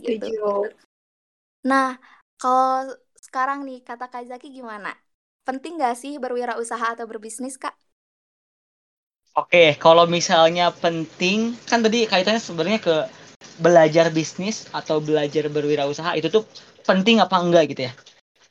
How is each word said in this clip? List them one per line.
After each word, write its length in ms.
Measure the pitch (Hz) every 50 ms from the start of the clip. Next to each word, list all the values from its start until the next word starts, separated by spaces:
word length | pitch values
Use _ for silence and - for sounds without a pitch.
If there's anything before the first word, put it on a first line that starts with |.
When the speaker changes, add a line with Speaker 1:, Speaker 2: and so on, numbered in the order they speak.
| -
Speaker 1:
gitu. 240 | - 226 214 208 220
Speaker 2:
Setuju. 200 | 226 214 208 208 202 202 202 220 - _ _ _ _ _ _ _ _ _ _ _ _ _ _ _ _ _ -
Speaker 1:
Nah, 320 | 262 269 269 269 262 254 - _ _ _ _ _ _ _
kalau 560 | - - 254 254 254 262 262 262 262 269 269 - - _ _ _
sekarang 480 | _ - - - 262 254 269 277 277 285
nih, 160 | 269 254 247
kata 240 | 247 - 240 240 254
Kak 240 | 247 - 247 247 247
Zaki 240 | 247 247 302 294 262
gimana? 400 | 262 247 226 214 208 190 160 - _ _ _ _ _ _ _ _ _
Penting 400 | _ - 254 262 269 320 339 320
nggak 160 | 277 240 240
sih 240 | 240 - 277 294 294
berwirausaha 720 | 240 254 247 247 240 233 226 233 233 233 233 233 247 226 233
atau 160 | 233 233 220
berbisnis, 480 | 220 220 208 226 - - 254 262 269
Kak? 160 | - - 294 - _ _ _ _ _ _ _ _ _ _ _ _ _ _ _ _ _ _ _ _ _ _ _ _ _ _ _ _ _ _ _ -
Speaker 3:
Oke, 400 | 151 143 - - 175 165 156 143 -
kalau 240 | - 165 165 170 175
misalnya 640 | 170 170 175 165 - 185 165 165 165 170 175 175 170
penting, 880 | 170 - - 175 170 165 160 151 - - 185 185 202 214 226 233 240 233 -
kan 160 | - 247 233
tadi 240 | 226 220 214 240 220
kaitannya 320 | 214 202 180 185 208 220
sebenarnya 420 | 233 220 - 175 165 160 185 214 220 -
ke 100 | 170 160 156 151 - - - - - - _ - - -
belajar 560 | - 160 170 175 165 160 156 151 165 165 165 160
bisnis 560 | 160 156 - - - 180 208 220 - - -
atau 320 | - 151 - - 156 151
belajar 480 | 151 151 151 151 147 147 147 156 147 151
berwirausaha, 640 | 147 151 147 147 151 143 139 143 147 160 160 175 165
itu 160 | 160 151 160
tuh 160 | 190 220 220 - - - - _ _ _ -
penting 320 | - 190 190 185 226 226
apa 240 | 220 180 - 190 180
enggak 320 | 175 175 170 170 156 139 139
gitu 160 | - 131 123
ya. 40 | - - - - _ _ _ _ _ _ _ _